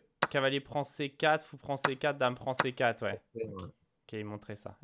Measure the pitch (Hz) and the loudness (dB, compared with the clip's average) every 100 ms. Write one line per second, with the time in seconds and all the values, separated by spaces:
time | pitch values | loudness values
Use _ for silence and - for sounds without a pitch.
0 | _ _ - 143 135 139 135 147 139 - | _ _ 0 4 4 2 0 -2 -2 -2
1 | 143 - 156 156 - 143 - 139 - 131 | -4 2 4 4 0 -10 -4 0 0 2
2 | 147 143 127 123 131 127 131 123 123 113 | 0 2 2 2 -4 -4 -4 0 2 2
3 | 104 98 - 113 110 95 90 - _ _ | -4 -6 -8 -10 -8 -8 -12 -16 _ _
4 | - 110 104 104 - 104 - - | -10 -8 -8 -10 -10 -12 -12 -10